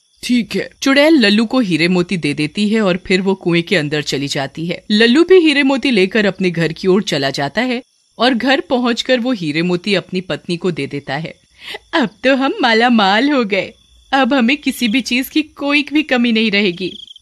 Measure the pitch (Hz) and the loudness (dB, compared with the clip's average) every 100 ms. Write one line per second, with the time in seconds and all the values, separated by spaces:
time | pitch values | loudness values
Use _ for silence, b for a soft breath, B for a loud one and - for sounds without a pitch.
0 | _ _ - 247 220 190 - - 269 269 | _ _ -2 -2 0 -4 -6 -4 0 4
1 | 302 320 208 208 226 262 208 156 170 180 | 4 4 4 2 2 0 0 0 0 0
2 | 175 190 147 147 151 202 208 226 202 180 | 0 -2 -4 -4 -4 -2 -2 0 0 -2
3 | - 185 185 190 180 170 170 185 147 151 | -2 -2 0 -2 0 0 0 -2 -2 -4
4 | 143 143 139 147 139 - 170 - - 214 | -4 -4 -4 -6 -6 -6 -8 -8 -2 2
5 | 233 254 349 370 320 277 277 269 277 226 | 2 2 4 6 4 2 2 0 0 0
6 | 185 233 208 185 185 165 160 160 190 185 | 0 0 -2 -2 -2 -2 -4 -2 0 0
7 | 196 156 139 139 139 214 254 254 - _ | 0 -2 -2 -2 -4 -2 -4 -4 -8 _
8 | _ - 240 247 254 277 349 254 240 240 | _ -2 0 2 0 0 0 -2 0 -2
9 | - 254 233 240 160 147 175 175 208 190 | 0 0 0 -4 -2 -2 0 -2 0 -2
10 | 170 185 180 147 - 175 190 151 139 143 | -2 -6 -6 -8 -6 -4 -4 -4 -6 -8
11 | 139 139 160 - _ B B B _ 339 | -8 -8 -8 -14 _ B B B _ -2
12 | 240 - 254 269 269 427 262 220 240 233 | -2 -2 0 2 0 0 2 4 4 4
13 | 196 208 277 285 214 196 160 - _ _ | 4 2 2 0 0 -2 -4 -10 _ _
14 | - 277 262 277 233 294 277 - 240 247 | -4 0 2 2 2 0 -2 -2 -2 -2
15 | - 240 262 311 302 - 285 294 285 294 | -2 -4 -2 -2 -4 -4 -2 0 0 -2
16 | 302 254 240 220 220 202 208 175 180 - | 0 0 2 2 0 0 0 -2 -6 -10
17 | - - | -20 -4